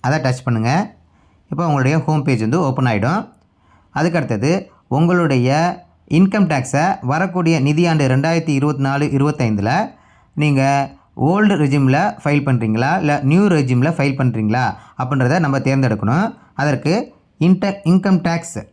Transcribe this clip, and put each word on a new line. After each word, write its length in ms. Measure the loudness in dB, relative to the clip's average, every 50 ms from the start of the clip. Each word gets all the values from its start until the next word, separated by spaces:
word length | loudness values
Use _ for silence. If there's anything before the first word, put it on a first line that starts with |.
அதை 180 | -2 -2 -2 0
டச் 240 | -2 -2 -4 -4 -4
பண்ணுங்க. 520 | -4 -2 -2 0 0 0 -2 -2 -4 -10 _ _ _ _ _ _ _ _ _ _ _
இப்போ 140 | -6 -4 -2
உங்களுடைய 360 | 0 0 0 0 2 0 0
ஹோம் 240 | 0 0 -2 -2 0
பேஜ் 160 | 0 0 0
வந்து 220 | 0 0 0 0
ஓப்பன் 240 | 0 -2 -2 0 0
ஆயிடும். 440 | 0 0 0 0 0 -2 -2 -4 -8 _ _ _ _ _ _ _ _ _ _ _ _
அதுக்கு 260 | _ -2 -2 -2 -2 -2
அடுத்தது 540 | -4 -2 -4 -2 0 0 -2 -2 -4 -8 _ _ _ _
உங்களுடைய 920 | -2 0 2 2 2 2 2 2 2 2 2 2 0 0 0 -2 -4 -6 -14 _ _ _ _ -2
இன்கம் 380 | 2 2 2 4 4 0 0 2
டேக்ஸை 500 | 0 -2 -4 -2 -2 0 0 0 -2 -2
வரக்கூடிய 600 | -4 -4 -2 -2 -2 -2 -2 -2 0 2 2 2
நிதியாண்டு 460 | 2 0 2 2 2 2 2 2 2 2
ரெண்டாயிரத்தி 420 | 2 2 2 0 0 -2 0 0
இருபத்தி 320 | 0 0 0 0 0 0
நாலு 300 | -2 -2 0 -2 -2 0
இருபத்தைந்தில் 760 | 0 0 0 0 0 0 -2 -2 0 0 0 0 0 0 -2 -4 -8 -18 _ _ _ _ _ _ _
நீங்க 580 | -2 0 2 2 2 2 2 2 0 -2 -4 -8 -20 _ _ _
ஓல்டு 380 | -2 0 0 2 2 2 2 2
ரெஜிமில் 640 | 2 2 2 2 2 2 2 2 2 0 -2 -4 -4 -4
ஃபைல் 220 | 0 0 0 0
பண்றீங்களா, 520 | 0 -2 0 0 -2 -2 0 0 0 0 0
இல்ல 200 | 0 0 0 0 0
நியூ 240 | 2 2 4 4 4
ரெஜிமில் 440 | 2 2 2 2 2 2 2 0
ஃபைல் 260 | 0 0 -2 -2 -2 0
பண்றீங்களா 580 | -2 -2 0 0 -2 0 0 0 -2 -2 -4 -8 -16 -20 -10 -8
அப்படின்றத 420 | -6 -4 0 0 2 2 2 0
நம்ம 200 | 0 0 -2 -2
தேர்ந்தெடுக்கணும். 760 | 0 0 0 0 0 0 0 -2 -2 0 0 0 0 -2 -4 -10 _ _ _
அதற்கு 640 | -4 -2 -2 -2 -2 -2 -2 -2 -2 -2 -6 -14 _ _ _ _ _
இன்ட-, 400 | 2 2 2 2 2 -4 -4 -4 0
இன்கம் 380 | 2 2 2 4 2 0 0
டேக்ஸ் 460 | 0 -2 -4 -4 -6 -8 -12 -12 -14 -14